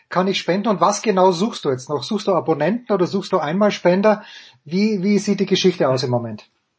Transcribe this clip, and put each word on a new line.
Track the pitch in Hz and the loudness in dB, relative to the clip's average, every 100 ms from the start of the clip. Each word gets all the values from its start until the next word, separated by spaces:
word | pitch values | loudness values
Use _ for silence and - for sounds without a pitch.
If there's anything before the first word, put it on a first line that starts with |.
| _ | _
kann | 175 190 | -2 0
ich | 190 | -2
spenden | - 190 220 | -2 0 0
und | 180 | 2
was | 175 208 | 0 0
genau | 226 190 185 | 0 4 4
suchst | 170 226 - | 2 -2 -4
du | 151 | -4
jetzt | 127 - | -4 -4
noch? | 147 | -8
Suchst | - 202 202 | -4 -4 0
du | |
Abonnenten | 170 139 147 156 240 - | 0 0 0 0 -2 -2
oder | 196 165 | -2 0
suchst | 190 - | -2 -2
du | 185 | -2
Einmalspender? | 147 185 208 202 175 185 214 208 - - - _ 143 | -2 0 0 2 2 4 2 2 -4 -20 -20 _ -6
Wie, | 180 214 202 | 0 0 0
wie | 196 202 | 2 0
sieht | 202 196 | 0 -2
die | 196 | 0
Geschichte | 185 185 175 147 | 2 2 2 0
aus | 131 | 0
im | 131 | 0
Moment? | 120 113 107 - _ _ | -2 -4 -12 -16 _ _